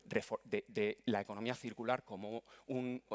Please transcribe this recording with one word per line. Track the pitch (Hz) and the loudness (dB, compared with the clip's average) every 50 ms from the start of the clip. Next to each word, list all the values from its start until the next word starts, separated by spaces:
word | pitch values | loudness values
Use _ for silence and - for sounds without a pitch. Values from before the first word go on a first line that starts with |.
| - - | -8 0
refor-, | - 110 - - 110 - - | 0 0 2 2 -2 -4 0
de, | - - 101 - | 0 0 0 0
de | - 113 113 104 104 - - - | 0 0 2 2 2 2 0 2
la | - 110 101 | 2 2 2
economía | 101 - 104 101 110 120 123 | 2 -2 -4 -2 0 0 0
circular | - - 120 104 - 117 117 127 127 - | -2 -4 -6 -6 -2 0 0 0 0 0
como | - 107 95 101 104 113 117 - - - - - | -6 -8 -6 -4 -4 -4 -6 -6 -10 -16 -14 -6
un, | - 135 127 127 127 123 127 - - | -2 -2 0 0 0 -2 -4 -4 -4